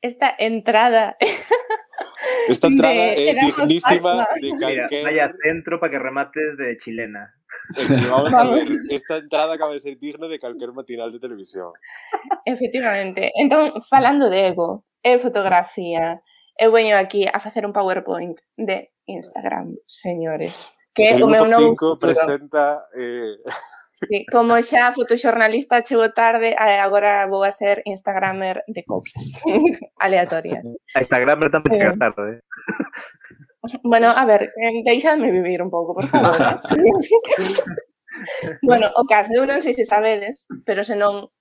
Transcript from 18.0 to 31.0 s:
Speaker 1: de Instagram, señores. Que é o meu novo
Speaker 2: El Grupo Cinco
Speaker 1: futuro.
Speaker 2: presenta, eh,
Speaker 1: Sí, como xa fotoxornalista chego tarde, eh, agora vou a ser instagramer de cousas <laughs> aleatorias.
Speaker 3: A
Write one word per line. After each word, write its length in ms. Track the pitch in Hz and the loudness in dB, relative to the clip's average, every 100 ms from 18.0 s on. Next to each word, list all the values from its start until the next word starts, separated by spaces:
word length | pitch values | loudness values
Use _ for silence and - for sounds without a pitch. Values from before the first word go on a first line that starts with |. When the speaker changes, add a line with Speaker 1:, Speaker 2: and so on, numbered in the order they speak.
| - 175 175 170 _ - | -4 -8 -8 -12 _ -10
Speaker 1:
de 340 | 220 190 - _ - | -6 -6 -8 _ -16
Instagram, 680 | 196 - - - - 175 170 _ | -14 -12 -10 -8 -8 -10 -14 _
señores. 880 | - 185 175 165 156 165 165 - _ _ | -12 -8 -6 -6 -6 -8 -10 -18 _ _
Que 200 | - 214 | 2 4
é 80 | 226 | 6
o 60 | 220 | 6
meu 160 | 220 220 | 6 6
novo 260 | 233 233 | 6 4
Speaker 2:
El 60 | 226 | 4
Grupo 0 | |
Cinco 100 | 160 | 0
Speaker 1:
futuro. 180 | 156 170 | 0 0
Speaker 2:
presenta, 680 | 165 160 143 143 151 143 147 78 110 | 2 2 -2 -2 0 0 -2 -8 -10
eh, 400 | 120 120 113 104 117 - - - _ - | -8 -6 -8 -2 -2 -2 -14 -20 _ -10
Speaker 1:
Sí, 240 | - 202 - | -4 -4 2
como 240 | 240 233 233 | 2 4 4
xa 320 | 233 269 247 254 | 4 4 2 2
fotoxornalista 880 | 233 233 254 226 220 220 277 240 | -2 0 2 2 2 2 0 0
chego 240 | 233 240 226 226 | 2 2 2 2
tarde, 400 | 233 226 226 - | 2 4 0 2
eh, 240 | 220 202 | 2 4
agora 480 | 196 202 208 202 196 | 4 2 2 2 0
vou 160 | 196 | 0
a 80 | 196 | -2
ser 320 | 196 202 202 | 0 -2 -2
instagramer 800 | - 190 - 196 190 190 190 185 - | -2 -8 -6 -2 -2 -4 -6 -6 -10
de 140 | 190 - | -12 -8
cousas 560 | - - - 139 - | -8 -8 -14 -10 -6
<laughs> 480 | - - 311 - - _ | 0 2 2 0 -12 _
aleatorias. 640 | 196 185 175 165 165 - 120 120 _ | 0 2 0 -4 -4 -8 -8 -16 _
Speaker 3:
A 80 | 135 | -2